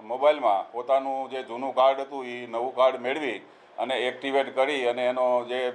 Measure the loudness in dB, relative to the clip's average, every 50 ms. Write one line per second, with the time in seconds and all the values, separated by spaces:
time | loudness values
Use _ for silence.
0 | -8 -6 -2 4 4 4 4 4 4 2 2 2 0 -4 -8 -8 0 2 2 2
1 | 2 0 -4 -6 -6 -6 -8 -8 -8 -8 -8 -6 -6 -2 2 6 6 6 4 2
2 | -4 -8 -8 -10 -8 -8 -8 -10 -10 -6 -4 -4 -4 -4 2 4 4 4 4 2
3 | -2 -2 -2 -2 -2 -4 -6 -6 -10 -18 -20 -20 -20 -16 -6 -6 -4 -2 -2 -2
4 | -2 -2 -4 -4 -6 0 0 0 0 0 0 0 0 2 2 0 0 0 0 0
5 | 0 0 0 2 2 2 2 0 0 -2 -4 -2 -2 -4